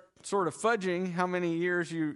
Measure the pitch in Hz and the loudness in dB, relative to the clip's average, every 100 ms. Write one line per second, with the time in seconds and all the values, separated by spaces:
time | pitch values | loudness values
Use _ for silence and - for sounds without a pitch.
0 | - - - 202 165 - 220 233 185 175 | -20 -20 -2 0 0 0 2 2 0 -2
1 | 185 170 180 180 175 165 180 175 160 165 | -2 0 0 0 0 0 2 0 0 -2
2 | 151 | -2